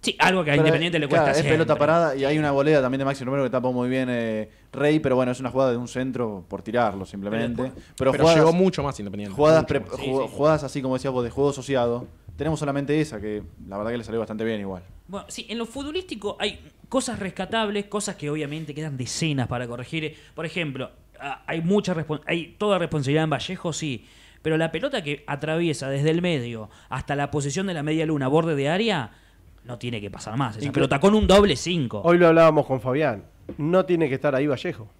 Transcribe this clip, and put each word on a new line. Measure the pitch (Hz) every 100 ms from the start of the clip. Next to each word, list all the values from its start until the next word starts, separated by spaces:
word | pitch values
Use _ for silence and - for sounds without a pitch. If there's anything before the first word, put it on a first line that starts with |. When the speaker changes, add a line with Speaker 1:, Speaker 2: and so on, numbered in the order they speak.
Speaker 1:
Sí, | - -
algo | 160 185
que | 156
a |
Speaker 2:
Pero, | 143
Speaker 1:
Independiente | 151 147 170 165
le | 143
Speaker 2:
claro, | 170
Speaker 1:
cuesta | 156 139
Speaker 2:
es | 143
pelota | 156 156
Speaker 1:
siempre. | 151 147
Speaker 2:
parada | 165 165 135
y |
hay | 135 156
una | 151
volea | 139 143 151
también | 127 135
de |
Maxi | 135 139
Romero | 123 139
que | 131
tapó | 127 123
muy | 127 123
bien, | 131 127
eh, | 120 113 110 107 _ _
Rey, | 135 147 156
pero | 147 127
bueno, | 127
es | 123
una | 131
jugada | 123 135
de | 120
un | 120
centro | 127 131 123 117 101 87
por | 98
tirarlo | 92 117 113 98
simplemente. | 92 101 98 110 117 117
Speaker 1:
Pero | 127 - - -
Speaker 2:
Pero | 131
Speaker 3:
Pero | 143
Speaker 2:
jugadas, | 156 165
Speaker 3:
llegó | 160
mucho | 170 190 -
más | 143 131
Independiente, | 101 98 104
Speaker 2:
jugadas | 98 151 160
Speaker 3:
mucho | 151
Speaker 2:
pre-, | 139
Speaker 3:
más. | - 127
Speaker 1:
Sí, | 139
Speaker 2:
ju-, | 131
Speaker 1:
sí. | 113
Speaker 2:
jugadas | - 147 156
así | 135 143
como | 131
decías | 131 143
vos, | 127
de | 120
juego | 123 143
asociado, | 135 127 135 120 120 - - - -
tenemos | 143 151
solamente | 147 139 139 151
esa, | 147 113
que | 104 107 87 - 95
la | 98
verdad | 107
que | 120
le |
salió | 110 113
bastante | 107 107
bien | 113 110
igual. | 98 92 87 - -
Speaker 1:
Bueno, | 190 -
sí, | - -
en | 220
lo | 233
futbolístico | 262 285 311 370 240 196 -
hay | 214 76 - _ -
cosas | 262 254 214
rescatables, | 196 - 185 226 214 208 202
cosas | 208 202
que | 185 147
obviamente | 151 143 151 156
quedan | 143 156 135
decenas | 123 - 160 139 120
para | 123 123
corregir. | 120 123 160 156 156 - -
Por | 160
ejemplo, | 185 160 131 120 - _ -
ah, | 139 131 -
hay | 160
mucha | 165 208 202
respon-, | 170 151 156
hay | - 165 151 -
toda | 208 196
responsabilidad | 170 156 131 151
en | 160
Vallejo, | 139 - 185 175
sí, | 147 160 120 - - - -
pero | 156 160
la | 165
pelota | 247 277 269
que | 147 147 -
atraviesa | 143 151 160 170 143 135
desde | 139 151
el | 165
medio | 175 160 120 117 107 - -
hasta | 131 - 143
la | 143
posición | 151 143 135 196
de |
la | 170
media | 147 156 160
luna, | 151 131
borde | 151 165
de | 147 139
área, | 175 226 180 117 - _ _ - -
no | 123 120
tiene | 120 117
que | 101
pasar | 95 - 113
más. | 139 107
Esa | 143
Speaker 4:
Inclu- |
Speaker 1:
pelota | 139 135 -
con | 185 214
un | 196
doble | 190 208 131
cinco. | - 180 123 107
Speaker 4:
Hoy | 127 175
lo | 175
hablábamos | 165 165 156 139
con | 131
Fabián, | 127 131 151 104 85 _ - -
no | 147 185
tiene | 185 175 156
que |
estar | 127 147 131
ahí | 147
Vallejo. | 131 180 156 107 _